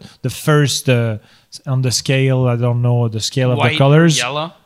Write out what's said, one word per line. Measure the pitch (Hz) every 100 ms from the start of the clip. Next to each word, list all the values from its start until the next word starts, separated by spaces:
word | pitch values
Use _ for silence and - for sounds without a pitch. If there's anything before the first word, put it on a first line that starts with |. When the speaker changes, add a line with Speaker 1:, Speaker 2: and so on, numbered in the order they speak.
| - _
Speaker 1:
the | 123
first, | - - 151 139 - -
uh, | 120 117 107 _ _ _ - -
on | 131
the | 127
scale. | - - 135 135 127 127
I | 120
don't | 123 120
know | 123 120 117
the | 107
scale | - 135 127
of | 120
Speaker 2:
White, | 147
Speaker 1:
the | 156
colors. | 139 151 170 135
Speaker 2:
yellow? | 123 147 165 -